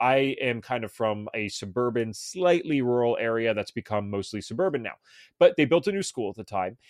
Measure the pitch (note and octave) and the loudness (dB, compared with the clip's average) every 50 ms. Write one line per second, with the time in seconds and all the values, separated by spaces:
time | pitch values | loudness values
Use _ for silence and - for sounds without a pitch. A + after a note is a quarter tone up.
0 | A#2 B2+ C3+ C#3 C#3 C3+ C3+ - C3+ B2+ A#2+ A#2 - - B2+ A#2+ A2+ G#2 - - | 2 4 4 4 2 0 -2 -2 -2 -2 -2 -4 -4 -6 -6 -6 -6 -8 -6 -2
1 | A#2 A2 G#2 G#2 G#2+ - - A2 G#2+ G2+ - - - G2+ F2+ B2 B2 B2 A2+ A#2+ | -2 -2 -2 -2 -6 -8 -6 -6 -6 -6 -8 -8 -10 -6 -2 -2 -2 0 0 0
2 | A2+ A2 G#2+ - - - - F#3 F3+ F3+ F3 E3+ - D#3+ D3+ C#3 B2+ B2 B2 B2 | -2 -2 -6 -10 -12 -10 -4 0 4 4 4 4 2 0 0 0 2 2 2 2
3 | A#2+ A#2+ A#2 - A2+ A#2 A2+ A2+ A2+ A2+ A2 G#2 G2+ - - A#2+ G#2 - G#2+ G#2 | 2 2 2 0 0 0 0 0 0 0 0 0 -2 -6 -6 -10 -6 -4 -4 -2
4 | G2+ G2+ G2+ G2+ F#2+ - - G#2+ F#2+ - A2+ A#2+ D3+ D#3 D3 C3 A2+ G2+ - - | -2 -2 -4 -6 -6 -6 -8 -10 -8 -8 -4 -2 -2 0 0 -2 -6 -6 -12 -14
5 | _ _ - - - _ _ - F3+ F3 F3 - D3+ B2 E3 E3+ E3 G#3 G3 G3 | _ _ -20 -20 -20 _ _ 6 6 6 8 6 4 4 4 2 2 2 -2 -2
6 | F#3 - - - A2 G2 G2 - G#2+ - G#2+ G2 F#2 F#2 A2+ _ _ _ | -4 -4 -4 -4 -4 -6 -6 -8 -10 -6 -4 -4 -4 -4 -6 _ _ _